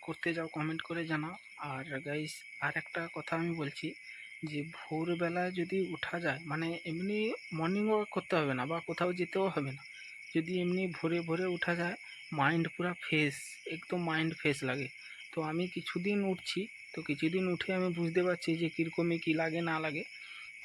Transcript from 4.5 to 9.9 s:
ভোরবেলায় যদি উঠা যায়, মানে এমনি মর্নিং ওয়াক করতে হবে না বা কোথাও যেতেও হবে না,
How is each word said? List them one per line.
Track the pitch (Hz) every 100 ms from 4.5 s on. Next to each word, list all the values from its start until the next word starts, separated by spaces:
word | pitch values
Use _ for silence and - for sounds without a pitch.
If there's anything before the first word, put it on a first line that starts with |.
| 147 160 -
ভোরবেলায় | - 156 170 170 170 175 180
যদি | 185 165 190 180
উঠা | 160 - 170
যায়, | 165 139 165
মানে | 151 165 170 175
এমনি | 165 190 214 220 302 -
মর্নিং | 160 165 202 214
ওয়াক | 214 208
করতে | 185 - 170
হবে | 143
না | 127 135
বা | 165
কোথাও | 165 165 180
যেতেও | 180 175 190 190
হবে | 156 139
না, | 135 -